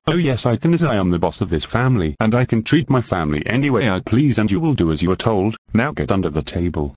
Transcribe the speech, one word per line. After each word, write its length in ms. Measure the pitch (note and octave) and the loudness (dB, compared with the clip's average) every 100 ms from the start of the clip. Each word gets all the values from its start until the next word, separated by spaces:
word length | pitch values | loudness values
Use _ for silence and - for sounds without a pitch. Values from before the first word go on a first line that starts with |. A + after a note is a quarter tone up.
| - | 0
Oh 80 | E3+ | 0
yes, 300 | D#3+ B2+ C3 | 0 0 0
I 100 | A2+ | 0
can, 180 | E3 | 2
as 80 | E3+ | 2
I 140 | E3 A2 | 2 2
am 140 | F2+ | 2
the 80 | F2 | 2
boss 220 | E2+ - | 0 -2
of 80 | F#2+ | -2
this 160 | D#2+ | -2
family, 520 | - A2 B2+ B2 D#2+ D2 | -2 -2 2 2 0 0
and 140 | A2 | 0
I 100 | A#2+ | 0
can 180 | B2+ A#2 | 0 -2
treat 280 | A2 D3 - | 2 0 2
my 100 | C3 | -2
family 440 | A#2 F#2 D#2 D2 - | 0 -2 -2 -2 -2
any 240 | A#2 C#3+ | -2 0
way 180 | A#2+ B2+ | 0 0
I 120 | F#2 | -2
please, 380 | - A2+ D3 A#2 | 0 2 2 2
and 120 | G#2+ | 0
you 80 | F#2+ | 0
will 160 | E3 | 0
do 160 | C3+ E2+ | 2 2
as 120 | D#2 | 2
you 80 | E2+ | 0
are 40 | F#2 | 0
told. 400 | - G#2+ G2 A2 _ | 0 0 0 -4 _
Now 200 | G#2+ C3+ | -2 -2
get 180 | C#3 D2 | -4 -2
under 200 | G2 F2 | 0 0
the 120 | D2+ | -2
table. 540 | C#2+ F2+ F2 E2 D2 | -4 -4 -4 -2 -6